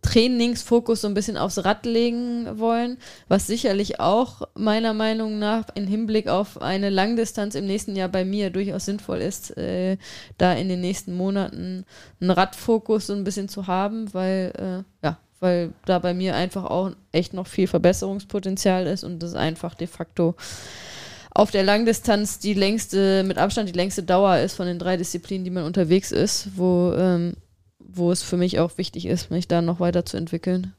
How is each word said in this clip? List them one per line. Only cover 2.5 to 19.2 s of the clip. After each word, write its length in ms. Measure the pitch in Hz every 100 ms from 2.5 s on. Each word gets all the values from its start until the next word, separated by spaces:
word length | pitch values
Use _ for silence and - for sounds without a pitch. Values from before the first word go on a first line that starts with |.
| 214
wollen, 400 | 226 233 240 254 - - _
was 200 | 196 -
sicherlich 520 | 233 247 196 202 -
auch 420 | 143 208 254 - -
meiner 380 | - 214 214 226
Meinung 460 | 214 220 220 220 214
nach 260 | 208 226 220
im 120 | - 196
Hinblick 420 | 208 226 214 214
auf 320 | 175 202 -
eine 300 | - 190 202
Langdistanz 640 | 190 202 233 220 - 208
im 120 | 208 196
nächsten 300 | 202 202 196
Jahr 140 | 185
bei 140 | 190
mir 260 | 185 202 196
durchaus 340 | 185 196 190
sinnvoll 340 | 190 202 - 90
ist, 380 | 170 196 - -
äh, 400 | - 185 185 190 - - - -
da 140 | 180
in 160 | 147 190
den 140 | 180
nächsten 340 | 180 175 - 180
Monaten 680 | 190 196 190 - 180 185 185 - - _
einen 100 | 180
Radfokus 760 | 175 190 - - 226 220 214 190
so 80 |
ein 100 | 202
bisschen 240 | 196 202 196
zu 180 | 202 190
haben, 460 | 185 202 226 214
weil, 720 | 180 185 190 180 - 190 185 196 _
äh, 20 | 151
ja, 100 | 160 _ _
weil 320 | 185 175 170 - -
da 120 | 180
bei 140 | 180
mir 220 | 180 190 127
einfach 280 | 180 202
auch 280 | 180 170 185 - _
echt 220 | - 180
noch 140 | 185 185
viel 180 | - 185
Verbesserungspotenzial 1200 | 175 175 185 190 196 196 208 190 190 202 185 175
ist 160 | 190
und 160 | - 170